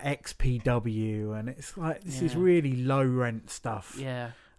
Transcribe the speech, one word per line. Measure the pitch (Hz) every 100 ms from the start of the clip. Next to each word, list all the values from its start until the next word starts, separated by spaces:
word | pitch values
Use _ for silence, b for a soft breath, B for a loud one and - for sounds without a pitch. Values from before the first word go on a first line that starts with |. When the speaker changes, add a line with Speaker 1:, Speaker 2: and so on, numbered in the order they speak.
| 139
Speaker 1:
X | 143 -
P | - 131 120
W, | 131 120 113 107 110 107 107
and | 107 117
it's | 139 - -
like, | 160 151
this | 180 131
is | 165
Speaker 2:
Yeah. | 165
Speaker 1:
really | 185 175 139 127
low-rent | 127 135 131 127 120 110 -
stuff. | - 117 110 - 135
Speaker 2:
Yeah. | 135 123 120 - b